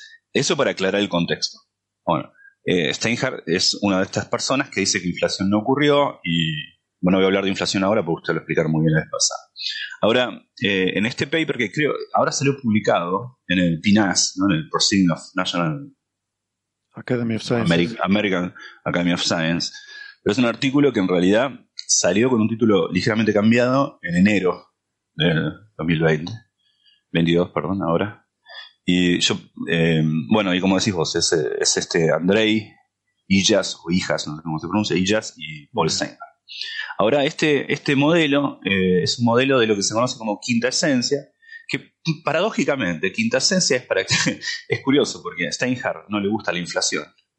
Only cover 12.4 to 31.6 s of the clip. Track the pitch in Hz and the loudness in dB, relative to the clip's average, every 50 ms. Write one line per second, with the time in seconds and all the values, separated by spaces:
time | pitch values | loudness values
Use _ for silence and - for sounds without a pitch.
12.4 | 131 139 139 - - 113 107 107 101 - 117 92 87 87 92 101 120 127 - _ | 0 0 0 0 0 2 2 2 4 2 2 2 0 0 -4 -4 -4 -8 -16 _
13.4 | _ - 87 95 90 87 82 80 - 107 101 107 107 92 87 - - - - 95 | _ 0 2 2 4 2 0 2 2 4 4 4 4 2 2 0 -2 -2 -2 0
14.4 | 95 101 85 78 76 - - 85 - - 107 98 92 85 80 - - - _ 92 | 0 2 2 0 -2 -4 -2 0 0 2 4 4 4 4 2 -2 -6 -8 _ -4
15.4 | 90 - - 87 85 80 76 71 - 139 _ _ _ _ _ _ _ _ _ _ | -4 -2 -2 -2 -2 -2 -2 -6 -10 -14 _ _ _ _ _ _ _ _ _ _
16.4 | _ _ _ _ _ _ _ _ _ _ _ - - - 127 120 120 113 113 107 | _ _ _ _ _ _ _ _ _ _ _ -16 -6 -4 -4 -2 -2 -2 -4 -4
17.4 | - - 127 117 113 - 85 85 87 82 113 - - 92 98 104 104 101 95 87 | -2 -2 -2 0 2 2 2 2 0 0 -2 -4 0 0 0 2 2 0 0 0
18.4 | 90 87 - - - - - _ _ 78 - 87 87 87 87 87 - - 107 85 | -2 -4 -8 -14 -20 -20 -20 _ _ -2 -2 0 0 0 0 0 0 -2 -2 0
19.4 | 80 82 85 80 73 - - - - - - - - - - _ _ 95 104 117 | 0 0 -2 -2 -4 -6 -10 -14 -20 -20 -20 -20 -20 -20 -20 _ _ -2 0 2
20.4 | 123 117 110 110 - 135 127 147 143 139 117 110 92 90 90 87 90 92 101 110 | 2 0 0 0 -2 0 2 4 2 4 2 2 0 2 2 2 4 4 4 4
21.4 | 131 135 117 - _ _ _ - - - - - - 92 - - 120 131 127 110 | 2 0 -4 -12 _ _ _ -18 -4 -2 -2 0 2 2 2 2 2 2 2 2
22.4 | 107 113 113 110 120 110 101 92 82 - 85 90 - 117 107 110 113 107 104 104 | 2 0 2 2 2 4 4 4 2 0 -2 0 0 0 0 2 2 2 2 4
23.4 | 104 110 117 123 120 127 131 139 139 139 - _ - 87 85 90 95 104 107 95 | 4 4 4 4 4 2 2 0 0 -2 -4 _ -10 -2 2 4 4 4 4 2
24.4 | 92 90 82 - - _ _ _ _ _ _ _ _ _ _ 78 80 85 80 82 | 2 0 -2 -4 -12 _ _ _ _ _ _ _ _ _ _ 0 0 2 2 0
25.4 | 78 76 - - - _ _ - 80 82 82 78 82 78 80 76 80 90 113 - | -2 -4 -6 -10 -20 _ _ -6 -2 0 0 2 2 2 2 0 -2 -8 -12 -14
26.4 | _ _ _ _ _ _ _ _ _ _ _ _ _ _ - 85 85 82 85 87 | _ _ _ _ _ _ _ _ _ _ _ _ _ _ 0 0 2 4 2 2
27.4 | 87 87 - 80 76 82 98 98 82 82 85 82 98 107 - - _ _ _ _ | 0 0 -2 -4 -4 -2 -4 -2 0 0 0 0 -2 -4 -8 -16 _ _ _ _
28.4 | _ - - - - - _ _ _ - 90 90 90 87 87 85 - - 110 92 | _ -20 -20 -20 -20 -20 _ _ _ 0 2 2 4 2 2 2 0 -2 -2 -4
29.4 | - - _ - - - 82 85 82 82 82 78 80 78 78 80 71 - 107 110 | -6 -16 _ -12 -4 -2 0 2 2 2 2 2 2 0 0 -2 0 0 0 2
30.4 | 101 95 90 90 90 95 95 92 92 113 95 85 76 - - 85 82 - 90 80 | 2 2 0 0 2 2 2 2 0 0 0 -2 -2 -2 -2 -2 0 0 0 0
31.4 | 67 - - - | 0 -2 -2 -2